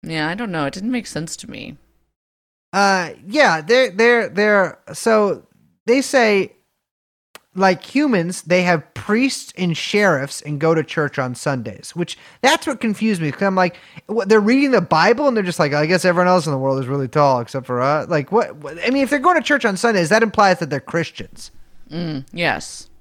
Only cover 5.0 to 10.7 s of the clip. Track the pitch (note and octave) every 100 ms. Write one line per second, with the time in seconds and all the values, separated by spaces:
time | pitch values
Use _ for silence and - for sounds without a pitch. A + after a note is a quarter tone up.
5 | A3+ A3 G#3 C3+ _ _ _ _ - B3+
6 | C4 C4+ A3+ G3+ - _ _ _ _ _
7 | _ _ _ - _ F#3 F#3+ F#3 - C4+
8 | D4 G#3 E3+ F3+ D3+ F3+ F3+ E3+ - -
9 | - G#3 C4 - - - F3+ D#3+ - G3+
10 | G3+ D3 C#3 - D3 C#3+ D#3+